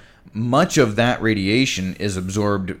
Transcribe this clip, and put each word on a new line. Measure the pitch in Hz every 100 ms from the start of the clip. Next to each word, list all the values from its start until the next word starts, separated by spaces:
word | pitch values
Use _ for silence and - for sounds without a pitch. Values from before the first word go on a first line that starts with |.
| - - -
much | 104 120 131 180 156
of | 120 104
that | 117 123
radiation | 110 107 95 117 131 - 92 -
is | 101 92
absorbed | 90 101 104 101 92 -